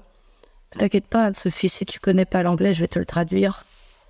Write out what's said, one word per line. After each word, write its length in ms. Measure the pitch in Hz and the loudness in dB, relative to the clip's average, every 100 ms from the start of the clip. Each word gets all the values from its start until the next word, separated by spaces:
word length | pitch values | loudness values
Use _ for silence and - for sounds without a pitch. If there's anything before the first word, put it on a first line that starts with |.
| - _ _ _ _ _ _ - | -10 _ _ _ _ _ _ -2
T'inquiète 300 | 202 202 - | 0 0 0
pas, 180 | 226 214 | 0 0
Anne-Sophie, 440 | 196 180 - 185 | 0 -6 -2 -4
si 160 | - 190 | -2 -8
tu 140 | - | -4
connais 260 | - 185 180 | 2 2 2
pas 180 | 185 | 0
l'anglais, 300 | 175 170 196 | 0 2 2
je 80 | 165 | 2
vais 60 | 170 | 0
te 120 | 170 | -2
le 60 | 175 | -4
traduire. » 600 | 170 165 190 196 - - - - _ | -4 -2 0 0 -2 -14 -20 -20 _